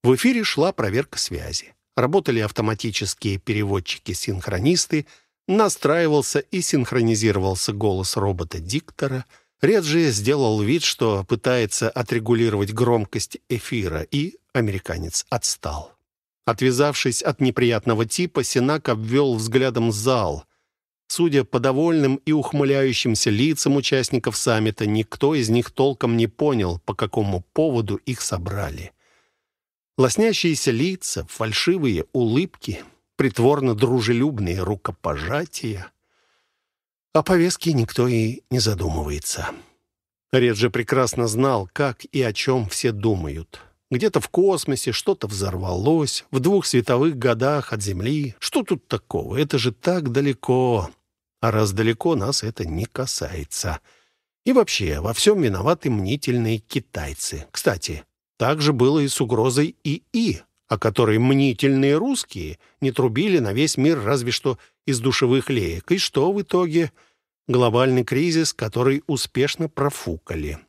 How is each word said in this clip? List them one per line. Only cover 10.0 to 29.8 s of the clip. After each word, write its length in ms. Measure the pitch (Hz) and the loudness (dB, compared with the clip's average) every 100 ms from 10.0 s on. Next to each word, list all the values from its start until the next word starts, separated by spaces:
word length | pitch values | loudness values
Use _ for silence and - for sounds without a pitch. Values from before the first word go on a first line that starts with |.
| 160 | 2
сделал 500 | 104 104 147 123 107 | 2 0 2 4 2
вид, 220 | 104 160 | 2 0
что 420 | - - 117 101 92 | 0 0 0 0 -2
пытается 640 | 110 - 123 110 - 113 | -2 0 0 0 -2 -4
отрегулировать 800 | - 120 120 110 120 117 104 101 | -4 -4 -2 0 2 2 0 -2
громкость 680 | 110 120 117 104 110 - - _ | 0 2 2 0 -6 -8 -12 _
эфира, 540 | 117 - 117 95 78 78 | -8 -4 -4 -4 -4 -4
и 280 | 143 160 - _ | -4 -4 -8 _
американец 720 | 135 110 95 - 85 85 - - | -2 -2 -2 -6 -8 -6 -8 -6
отстал. 680 | 123 - - 78 73 - _ _ _ _ _ - | -6 -4 -6 -8 -8 -12 _ _ _ _ _ -4
Отвязавшись 760 | 110 127 123 147 139 131 117 | 0 0 2 2 2 -2 -2
от 180 | - 123 | -4 0
неприятного 640 | 131 117 120 113 120 110 113 | 0 2 2 2 0 0 0
типа, 360 | - 175 - | -2 -2 -2
Сенак 460 | 120 131 127 151 - | 0 0 0 0 0
обвел 480 | 110 113 127 143 113 | -2 0 0 2 0
взглядом 560 | 113 127 131 120 113 | 0 2 2 2 0
зал. 540 | 104 117 127 95 73 - _ _ _ _ _ _ | 0 0 2 0 -4 -10 _ _ _ _ _ _
Судя 340 | - 170 139 | 0 2 2
по 160 | 113 123 | 2 0
довольным 560 | 131 131 165 165 139 139 - | 0 2 2 2 2 0 0
и 60 | |
ухмыляющимся 1000 | 156 135 147 139 139 135 117 127 110 - | 0 0 0 2 2 2 0 0 0 2
лицам 460 | 104 147 156 - 139 | 2 2 2 2 2
участников 640 | 135 135 127 131 117 110 | 2 0 0 0 -2 -2
саммита, 480 | - 110 110 104 107 | 0 2 0 0 0
никто 500 | 107 110 - 139 156 | 0 -2 0 0 2
из 140 | 110 | 2
них 220 | 117 120 | 2 0
толком 440 | - 135 135 123 117 | 0 0 2 0 2
не 120 | 113 | 0
понял, 520 | - 147 127 92 85 - | 0 0 2 0 -2 -6
по 100 | 104 | -4
какому 480 | 104 - 101 92 - | -2 0 0 -2 -4
поводу 460 | - 156 123 104 101 | 0 0 0 -2 -6
их 240 | - 123 | -6 -8
собрали. 720 | - 101 90 98 101 78 87 _ _ _ _ _ _ _ _ _ | -4 -6 -6 -6 -8 -8 -14 _ _ _ _ _ _ _ _ _